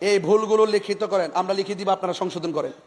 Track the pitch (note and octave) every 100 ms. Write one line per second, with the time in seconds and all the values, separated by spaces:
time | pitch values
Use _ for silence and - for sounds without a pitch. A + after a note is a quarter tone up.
0 | F#3+ G3+ D#3+ G#3+ G#3+ A3 A3 G#3 G3+ G3+
1 | G#3 G3 D#3+ E3 F#3 F#3+ G3 G3 G3 F#3+
2 | F#3 E3+ F#3 F3 E3+ D3+ C3+ -